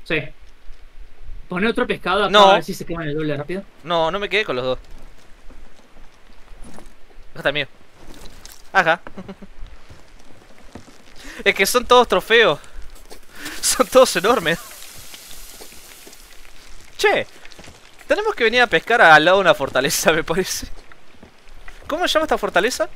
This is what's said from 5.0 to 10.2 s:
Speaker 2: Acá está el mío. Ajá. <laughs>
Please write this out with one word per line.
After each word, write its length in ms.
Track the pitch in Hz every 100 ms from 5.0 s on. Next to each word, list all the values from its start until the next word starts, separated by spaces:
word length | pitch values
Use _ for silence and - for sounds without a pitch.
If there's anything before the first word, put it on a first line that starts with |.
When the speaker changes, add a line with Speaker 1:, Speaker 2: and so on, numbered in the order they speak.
| - - - - - - - - - - - - - - - - - - - - - - -
Speaker 2:
Acá 80 | -
está 100 | 156
el 40 |
mío. 140 | 143 139 - - - - - - - - - -
Ajá. 280 | 190 165 170 -
<laughs> 60 | - 185 190 - - - - - - - -